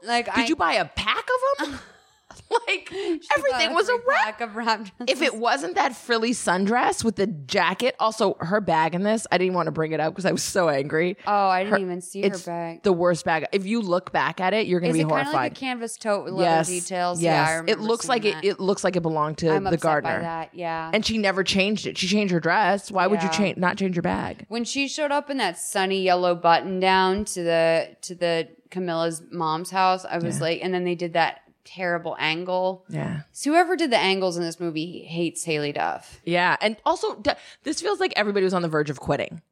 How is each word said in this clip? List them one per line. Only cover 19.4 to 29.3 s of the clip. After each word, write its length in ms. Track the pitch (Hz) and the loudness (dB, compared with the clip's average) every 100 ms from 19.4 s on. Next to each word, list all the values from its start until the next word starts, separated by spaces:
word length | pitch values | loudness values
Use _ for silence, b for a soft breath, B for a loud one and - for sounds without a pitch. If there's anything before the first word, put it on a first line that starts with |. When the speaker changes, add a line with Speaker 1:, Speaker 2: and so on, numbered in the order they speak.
| 165 | 2
Speaker 1:
I'm 140 | 156 | 2
Speaker 2:
the 60 | 190 | 2
Speaker 1:
upset 100 | 170 | 0
by 60 | 165 151 | 2 2
Speaker 2:
gardener. 180 | 165 - | 0 -4
Speaker 1:
that, 280 | 170 165 160 | -4 -8 -10
yeah. 360 | - 170 165 165 | -8 -6 -4 -2
Speaker 2:
And 100 | 196 | -2
she 140 | 220 220 | 0 0
never 240 | 202 190 | 0 0
changed 440 | 180 196 190 214 - | 0 2 2 0 -4
it. 120 | - | -4
She 80 | 185 | 0
changed 260 | 208 202 | 0 2
her 80 | 175 | 0
dress. 520 | 160 190 190 196 - | 2 2 4 2 0
Why 140 | 196 180 | 0 2
would 140 | 202 | 2
you 60 | 165 | 0
Speaker 1:
Yeah. 80 | 160 | 2
Speaker 2:
change, 200 | 196 - | 0 2
not 180 | 180 196 | -2 0
change 200 | 190 180 | -2 0
your 60 | |
bag? 420 | 175 190 - - - | -2 -2 -4 -10 -8
Speaker 1:
When 160 | 226 | -6
she 220 | 233 277 277 | -4 -4 -4
showed 220 | 285 294 | -2 0
up 200 | 285 285 | 0 -2
in 80 | 277 | -2
that 200 | 202 - | -2 -4
sunny 440 | - 208 190 190 | -4 -2 0 2
yellow 320 | 185 180 180 175 | 2 4 2 2
button 420 | 170 165 147 185 | 4 4 2 0
down 440 | 190 190 185 196 208 | 4 4 4 2 -2
to 160 | 185 | -2
the, 540 | 170 165 165 165 - - | 0 4 4 2 0 -10
to 120 | - | -14
the 340 | 175 170 165 160 - _ | -4 0 0 -2 -10 _
Camilla's 520 | 185 180 165 165 160 - | -6 -2 0 -2 -4 -10